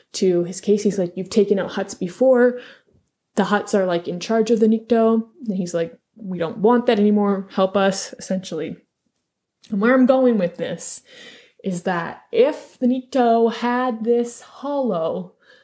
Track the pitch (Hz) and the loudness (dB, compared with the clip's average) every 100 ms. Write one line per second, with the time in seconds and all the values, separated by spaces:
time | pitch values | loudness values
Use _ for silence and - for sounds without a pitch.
0 | _ - 190 175 170 185 - 208 208 190 | _ -2 0 2 -2 -4 0 0 0 -2
1 | 175 190 185 - 202 196 180 - 196 - | -4 -6 -4 0 2 0 -2 -6 -8 -6
2 | 180 - 262 247 247 247 - - _ _ | -8 2 4 6 4 0 -10 -20 _ _
3 | _ _ _ - 190 202 202 208 185 175 | _ _ _ -2 0 0 0 0 0 -2
4 | 175 175 - 226 220 226 220 220 220 233 | -4 -8 -2 0 2 2 4 2 0 2
5 | 226 226 226 - 233 190 175 170 170 - | 2 2 -2 -8 -8 -6 -4 -4 -6 -10
6 | _ - 190 180 160 - 202 240 240 214 | _ -16 -10 -6 -6 0 2 2 2 2
7 | 208 208 202 196 202 - 190 202 196 190 | 4 4 2 0 -4 -2 0 2 0 0
8 | - - - 190 190 160 156 - _ _ | -4 -8 -8 -6 -6 -8 -8 -10 _ _
9 | _ _ _ _ _ _ - 196 220 262 | _ _ _ _ _ _ -8 0 2 4
10 | 254 262 254 220 175 - 160 170 - - | 4 4 4 2 0 -4 -8 -8 -8 -10
11 | - - - - _ _ - 175 190 175 | -12 -20 -20 -20 _ _ -8 -6 -4 -4
12 | 165 - _ - 269 302 - - 247 262 | -6 -10 _ 2 2 0 -8 -2 0 0
13 | 254 262 240 226 233 226 240 247 254 226 | -2 2 4 4 2 0 -2 -2 -2 -2
14 | 220 240 240 - - - 277 285 254 175 | 0 0 0 -8 -16 -12 -6 -2 -2 -2
15 | 160 185 180 _ _ _ | -2 -4 -8 _ _ _